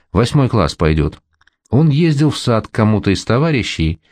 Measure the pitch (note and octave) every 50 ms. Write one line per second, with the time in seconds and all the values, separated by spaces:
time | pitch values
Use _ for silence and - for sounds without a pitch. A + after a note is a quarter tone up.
0 | _ _ - F#2 B2 - - D3 C3+ A#2 - A2 E2 D2 - - E2+ D#2 D#2+ D#2
1 | C#2+ D2 - - _ _ _ _ _ _ _ _ _ _ A2 B2 D#3+ D#3+ C3+ D3+
2 | F3 D#3+ D3+ C3+ D#3 C#3+ - - - B2+ A#2 A2 G#2 - - - A2 G#2+ G#2+ G2+
3 | G2 G#2 F#2+ - - - A2+ B2+ D#3 E3+ D3+ A#2+ F#2+ - - - D#2+ D#2 E2 -
4 | _ _